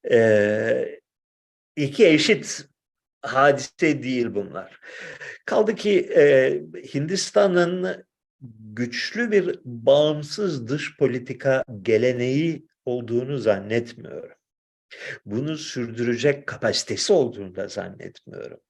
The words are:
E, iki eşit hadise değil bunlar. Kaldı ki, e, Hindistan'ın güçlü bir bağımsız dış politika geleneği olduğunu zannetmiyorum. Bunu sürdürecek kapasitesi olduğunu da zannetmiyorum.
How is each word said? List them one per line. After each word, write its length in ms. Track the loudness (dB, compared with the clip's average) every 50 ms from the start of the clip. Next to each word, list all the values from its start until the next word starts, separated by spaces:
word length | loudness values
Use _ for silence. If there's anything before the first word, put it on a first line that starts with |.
| 0 4
E, 880 | 4 4 6 6 4 4 4 2 0 -2 0 -2 -2 -2 -2 -6 -10 -16 _ _ _ _ _ _ _ _ _ _ _ _ _ _ _
iki 320 | -4 -4 -4 4 6 6
eşit 600 | 6 6 4 4 2 0 0 -2 -10 -12 -12 -14 _ _ _ _ _ _ _ _ _ _ _
hadise 800 | -12 -2 2 4 6 6 4 4 -2 -10 _ 0 0 0 2 0 -2
değil 320 | -4 -2 -2 -2 -2 -2
bunlar. 440 | -6 -6 -6 -10 -14 -14 -14 -20 _ -20 -20 -18 -18 -16 -16 -16 -16 -16 -18 -18 -14 _
Kaldı 300 | -2 0 2 2 2 0
ki, 340 | -2 0 2 2 2 0 4 6
e, 380 | 6 8 8 8 6 4 4 0 -2 -6 -10 -16 -16 -16 -6 -6
Hindistan'ın 1120 | -4 -4 -2 -4 -4 -6 0 2 2 4 4 4 2 2 2 0 -4 -4 -6 -6 -10 -14 _ _ _ _ _ _ _ -20 -20 -20 -20 -20 -14 -8
güçlü 580 | -6 -6 -6 -6 -8 -8 -6 -6 -6 -4 2
bir 280 | 2 2 2 0 -6 -8 _
bağımsız 1000 | -14 -14 0 4 4 6 6 6 2 0 -2 -6 -10 -6 -4 -4 -2 -4 -4 -4
dış 300 | -4 -4 -6 -6 -10 -2
politika 680 | _ 0 0 0 -4 -6 -10 -12 -4 0 0 0 0 0 -6 -12 -6
geleneği 840 | 0 2 2 4 4 2 0 0 -2 0 0 0 0 -2 -4 -6 -12 _ _ _ _
olduğunu 520 | -6 -6 -6 -4 -2 -2 -2 -2 -2 -6
zannetmiyorum. 1000 | 0 2 2 2 2 -2 -2 -2 -2 -2 -4 -14 -18 -16 -14 -14 -14 -14 -16 -20 _ _ _ _ _ _ _ _ _ _ _ -20 -16 -14 -14 -14 -14 _
Bunu 320 | -8 -6 -6 -4 -6 -6
sürdürecek 920 | -8 -10 -10 -8 -8 -8 -8 -6 -4 -2 -2 -2 2 2 0 0 0 -6
kapasitesi 680 | -12 -10 -2 -2 0 0 0 -4 -4 -6 -6 2 4 4
olduğunu 420 | 4 4 2 -2 -10 -14 -12 -10
da 120 | -10 -10
zannetmiyorum. 920 | -8 -8 -10 -10 -10 -14 -16 -18 -18 _ -20 _ -18 -16 -14 -14 -14 -16 _ _